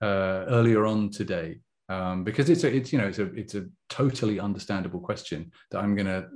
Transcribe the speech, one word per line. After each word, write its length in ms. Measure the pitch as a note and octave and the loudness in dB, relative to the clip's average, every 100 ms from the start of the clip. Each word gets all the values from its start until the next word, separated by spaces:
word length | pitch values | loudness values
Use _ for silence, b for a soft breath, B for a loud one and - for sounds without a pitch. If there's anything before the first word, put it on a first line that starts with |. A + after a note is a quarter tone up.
uh, 440 | G#2+ G2 F#2+ F#2+ F#2 | -2 0 0 -2 2
earlier 360 | A#2+ A#2 G#2+ G#2+ | 4 6 6 4
on 240 | G#2+ G#2 | 2 0
today, 480 | G#2 F#2+ F2+ E2 - _ _ - | -2 -4 -4 -4 -10 _ _ -8
um, 340 | F#2 F#2 F#2 | -4 -2 -2
because 260 | F#2 G#2+ C#3+ | -2 2 4
it's 140 | F3 | 4
a, 120 | D3 C3 | 4 2
it's, 160 | B2+ | 2
you 60 | C#3 | 0
know, 100 | G2+ | 0
it's 120 | F#2 | -2
a, 120 | F#2+ A2 | -4 -6
it's 180 | G2 | -8
a 140 | G#2 F2+ - - | -8 -8 -14 -10
totally 500 | - C3+ B2+ A2 G2 | 0 0 2 0 0
understandable 600 | G2+ G2+ - G2 F2+ F2 | -2 -4 -4 -4 -4 -6
question 520 | - G#2 - D#2 E2+ b b | -6 -8 -6 -8 -8 b b
that 80 | F#2+ | -2
I'm 180 | G2+ G2+ | 0 2
gonna 300 | G2 F#2 F2+ | 0 -2 -6